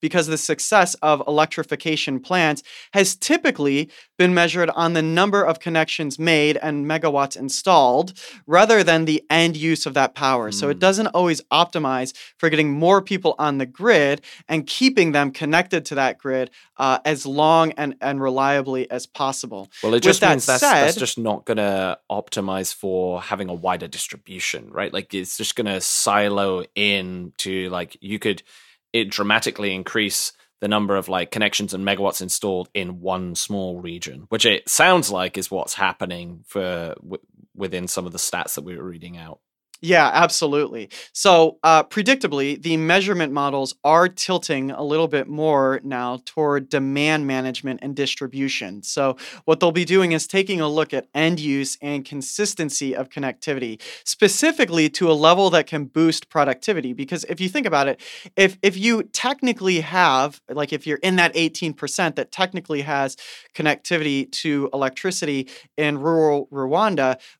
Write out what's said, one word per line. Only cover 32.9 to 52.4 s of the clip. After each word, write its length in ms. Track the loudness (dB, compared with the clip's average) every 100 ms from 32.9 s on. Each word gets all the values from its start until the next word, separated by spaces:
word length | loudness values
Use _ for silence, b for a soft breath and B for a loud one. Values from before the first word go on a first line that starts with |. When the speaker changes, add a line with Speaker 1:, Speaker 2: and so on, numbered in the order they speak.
| -8
Speaker 2:
one 320 | -6 -6 -6
small 440 | -6 -6 -6 -6 -8
region, 460 | -10 -12 -12 -14 -6
which 160 | 0 2
it 240 | 2 0
sounds 400 | 4 6 6 2
like 260 | -2 -4 -4
is 140 | -6
what's 240 | -6 -6
happening 720 | -2 -2 -2 -8 -8 -12 -16 -10
for 480 | -6 -4 -4 -8 -12
w-, 180 | -12 -14 _ _ _
within 320 | -10 -8 -6 -6
some 200 | -6 -8
of 60 |
the 60 | -6
stats 360 | -6 -6 -6
that 100 | -8
we 140 | -10 -12
were 60 |
reading 340 | -14 -14 -16 -18
out. 220 | -18 -20 _ _ _ -8
Speaker 1:
Yeah, 280 | -2 0 2
absolutely. 720 | 2 0 0 -2 -2 -4 -8 -14 B B
So, 460 | -2 4 6 4 2
uh, 200 | 4 4
predictably, 800 | 4 0 0 0 0 -2 -4 -4
the 160 | -4 -2
measurement 560 | 2 2 0 -2 -2
models 400 | -2 -2 -2 -6 -2
are 240 | 4 4 4
tilting 600 | 0 -4 -4 -2 -4 -4
a 120 | -6
little 260 | -2 0 0
bit 200 | -2 -4
more 500 | -2 2 2 2 0
now 380 | -4 -6 -6 -8
toward 460 | -8 -2 0 0 -2
demand 560 | -2 0 0 2 2 0
management 540 | -2 -4 -6 -8 -8
and 120 | -8
distribution. 880 | -4 -4 -4 -8 -4 -4 -4 -8 -12
So 360 | -8 -2 -2 -2 B B
what 160 | 0 4
they'll 120 | 4
be 120 | 2
doing 280 | 2 4 4
is 140 | 0 -2
taking 320 | -2 0 0
a 100 | 0
look 260 | 0 0
at 140 | -2 -4
end 260 | 0 0 0
use 380 | -2 -2 -2 -6
and 200 | -6 -8
consistency 920 | -8 -10 -8 -6